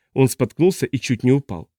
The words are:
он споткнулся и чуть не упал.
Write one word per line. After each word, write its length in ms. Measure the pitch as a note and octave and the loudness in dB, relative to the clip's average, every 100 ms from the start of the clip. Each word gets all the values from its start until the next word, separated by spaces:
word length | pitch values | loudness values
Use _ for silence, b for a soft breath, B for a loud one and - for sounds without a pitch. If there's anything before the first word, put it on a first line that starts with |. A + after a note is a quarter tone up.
| _ | _
он 140 | B2+ C3 | 0 0
споткнулся 580 | - B2 - F3 F#3+ C3 | 0 -4 0 0 0 -4
и 120 | B2+ | -4
чуть 240 | - A#2 | -4 0
не 80 | B2 | 2
упал. 380 | C#3 - E2+ D#2 | 2 0 -12 -14